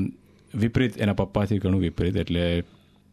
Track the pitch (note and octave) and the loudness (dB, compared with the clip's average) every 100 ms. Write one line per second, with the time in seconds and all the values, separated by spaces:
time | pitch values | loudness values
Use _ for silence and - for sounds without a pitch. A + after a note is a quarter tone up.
0 | F#2+ - - - _ - A2+ A#2+ B2+ G#2 | -2 -6 -20 -20 _ -2 0 2 0 0
1 | G#2+ G2 G2 - G2+ G#2 F#2+ F#2+ E2 - | 0 0 0 0 0 0 2 2 0 0
2 | F2+ F#2+ F2 E2+ F2 E2+ - - _ _ | -2 0 -2 0 2 0 -2 -12 _ _
3 | _ | _